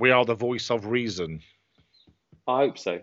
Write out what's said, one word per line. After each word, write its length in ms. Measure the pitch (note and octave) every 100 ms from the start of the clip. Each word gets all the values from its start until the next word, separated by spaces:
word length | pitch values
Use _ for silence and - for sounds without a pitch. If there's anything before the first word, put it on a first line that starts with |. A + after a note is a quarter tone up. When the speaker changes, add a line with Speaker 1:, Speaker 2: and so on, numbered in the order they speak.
Speaker 1:
we 100 | B2+
are 140 | B2+
the 100 | A#2+
voice 360 | A2+ B2 A#2+ -
of 160 | A#2 G#2
reason. 560 | B2 A2+ F2+ D#2+ D#2+ _ _ _ _ _ _ _ _ _ - B2+
Speaker 2:
I 140 | C3
hope 180 | C3+ -
so. 220 | F#2 F2